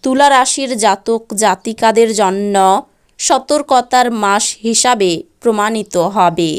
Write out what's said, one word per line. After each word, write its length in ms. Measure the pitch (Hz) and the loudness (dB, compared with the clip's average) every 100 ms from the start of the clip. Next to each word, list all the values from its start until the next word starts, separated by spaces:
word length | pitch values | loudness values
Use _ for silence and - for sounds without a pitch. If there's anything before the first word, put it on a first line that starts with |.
তুলা 260 | 269 262 285 | -2 2 4
রাশির 420 | 269 254 - 269 247 | 4 0 -2 -6 -2
জাতক 440 | 302 294 - 226 226 202 | -2 -2 -2 -6 -6 -2
জাতিকাদের 720 | 214 185 - 220 226 220 226 208 | -2 -2 -6 -2 0 2 2 2
জন্য 400 | 196 196 202 196 190 196 - _ _ _ | -2 -2 -2 2 2 2 -4 _ _ _
সতর্কতার 880 | - 262 262 294 294 254 247 254 247 233 | -2 -2 0 -2 2 0 2 0 0 0
মাস 220 | 202 202 - - | 0 0 -2 -6
হিসাবে 500 | 226 220 254 240 190 165 - _ | -4 0 0 0 0 -2 -8 _
প্রমাণিত 560 | 240 220 208 220 208 180 170 | -4 -2 -2 -4 -4 -2 -2
হবে। 400 | 208 175 165 165 | 2 0 2 -4